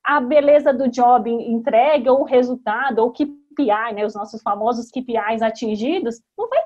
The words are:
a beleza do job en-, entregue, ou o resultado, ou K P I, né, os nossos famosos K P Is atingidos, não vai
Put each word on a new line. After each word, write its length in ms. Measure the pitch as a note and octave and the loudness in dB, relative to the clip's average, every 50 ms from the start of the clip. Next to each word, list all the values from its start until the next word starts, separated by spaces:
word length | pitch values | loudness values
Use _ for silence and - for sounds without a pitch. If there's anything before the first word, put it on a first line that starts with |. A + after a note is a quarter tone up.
| - | -4
a 160 | C4 D4 D4 | -2 0 0
beleza 520 | B3 A#3+ D4+ D4 C#4+ C#4+ D4 D4 D4 D4 C4+ | 0 2 2 2 4 6 4 4 4 2 0
do 160 | A#3 C4+ B3 | 2 -2 -2
job 400 | B3 B3+ A#3+ A#3+ B3 A#3+ G#3+ A#3 | 0 2 4 4 4 4 2 -2
en-, 220 | A#3 A#3 - A#3+ | -4 -4 -4 -4
entregue, 580 | A3+ A#3 A3+ - A3 A3 B3+ D4+ D#4 D4 A3+ C4 | -4 -2 -2 2 2 4 4 4 2 2 2 2
ou 120 | B3+ C#4 | 2 2
o 40 | C#4+ | 2
resultado, 760 | C#4 C4+ B3 B3+ B3 B3+ B3 - G#3+ G#3 A#3 C4+ C4+ A3+ A3 | 2 2 2 2 0 -4 -6 -4 -4 -4 -2 -2 -2 0 0
ou 120 | A3+ B3 | 0 0
K 140 | B3 - D4 D4 C#4+ - _ _ _ | 0 -4 -4 -6 -6 -12 _ _ _
P 60 | - C#4+ | -2 0
I, 300 | B3 G#3 G#3+ A3+ A#3 G#3+ | 0 0 0 -2 -4 -4
né, 120 | G#3 G#3+ | -4 -6
os 100 | G#3 G#3 | -6 -6
nossos 260 | G3+ G#3 G#3+ - A3 | -8 -12 -12 -14 -8
famosos 480 | - A3 G3+ G#3 G#3+ A3+ A#3+ A3+ A#3+ - | -6 -6 -4 -2 -2 -2 -2 -4 -6 -8
K 120 | _ B3+ | _ -10
P 120 | B3+ - A3+ A3 G#3 G#3+ A3+ | -8 -4 -4 -4 -2 -2 -2
Is 80 | A3 | -2
atingidos, 800 | A#3 A3 A3 - B3 A3 G#3+ G3+ A3+ C4+ F4 F#4+ D#4 A3+ A#3 - _ _ _ | -2 -2 -2 -4 -4 -4 -4 -2 -2 -2 -2 -2 -4 -6 -8 -8 _ _ _
não 100 | - A4+ | -10 -8
vai 140 | A#4 B4+ D#5+ E5 | -2 -2 -2 -2